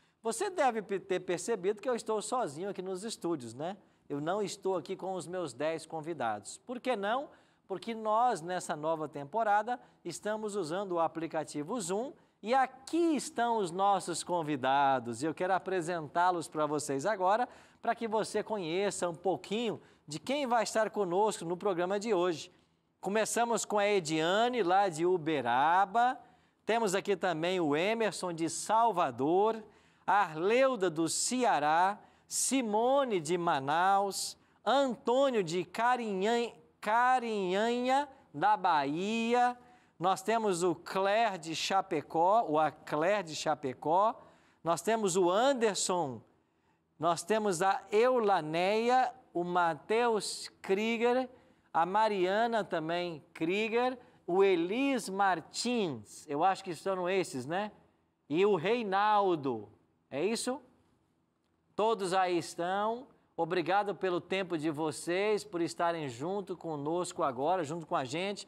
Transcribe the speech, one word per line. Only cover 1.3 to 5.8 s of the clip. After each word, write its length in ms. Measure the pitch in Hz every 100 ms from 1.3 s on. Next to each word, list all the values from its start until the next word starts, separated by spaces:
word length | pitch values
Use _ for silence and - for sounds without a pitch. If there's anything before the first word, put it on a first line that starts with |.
| 175 - 226 180 208
que 80 | 269
eu 60 |
estou 260 | 233 - 220
sozinho 520 | - 254 190 139 196
aqui 100 | 190
nos 220 | 185 185
estúdios, 500 | 220 - 170 165 117
né? 240 | 117 165 196 _ _ -
Eu 100 | 143
não 220 | 151 202
estou 340 | 190 - 190 185
aqui 200 | 170 185
com 180 | 185
os 140 | 185 151
meus 260 | 185 165
dez 320 | 117 151 160